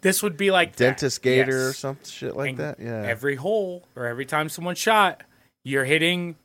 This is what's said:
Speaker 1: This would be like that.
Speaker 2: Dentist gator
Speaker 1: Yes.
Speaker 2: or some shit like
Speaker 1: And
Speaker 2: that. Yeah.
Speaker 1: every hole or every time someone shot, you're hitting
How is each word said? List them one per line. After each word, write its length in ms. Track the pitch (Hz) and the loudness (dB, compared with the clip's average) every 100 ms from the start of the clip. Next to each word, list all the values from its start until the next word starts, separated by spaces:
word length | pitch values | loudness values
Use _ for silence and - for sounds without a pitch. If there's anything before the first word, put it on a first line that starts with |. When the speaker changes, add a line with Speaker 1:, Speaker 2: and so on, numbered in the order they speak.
Speaker 1:
This 200 | 190 185 | 2 2
would 160 | 208 156 | -2 0
be 140 | 196 | 2
like 240 | 190 170 - | 2 2 4
that. 100 | 123 | 2
Speaker 2:
Dentist 360 | 127 139 - | 4 -2 0
gator 280 | 127 127 131 | 2 4 4
Speaker 1:
Yes. 180 | 131 131 | 0 -2
Speaker 2:
or 40 | |
some 240 | 135 135 139 | -4 -8 -10
shit 320 | - - 135 - | -14 -12 -8 -6
like 140 | 139 | -6
Speaker 1:
And 60 | 131 | -4
Speaker 2:
that. 200 | 151 - | -8 -8
Yeah. 220 | 117 113 | -8 -6
Speaker 1:
every 320 | 104 113 135 139 | -4 -4 -4 -4
hole 480 | 151 220 190 180 _ - | -2 -2 -2 -8 _ -8
or 100 | 123 | -6
every 200 | 120 131 | -6 -2
time 220 | 151 156 | -2 -2
someone 280 | - 170 180 | -4 -6 -2
shot, 480 | - 214 190 - - _ _ _ 131 | 4 6 6 2 -18 _ _ _ -2
you're 160 | 139 | 0
hitting 540 | 131 156 165 180 175 160 | 2 2 2 0 -4 -10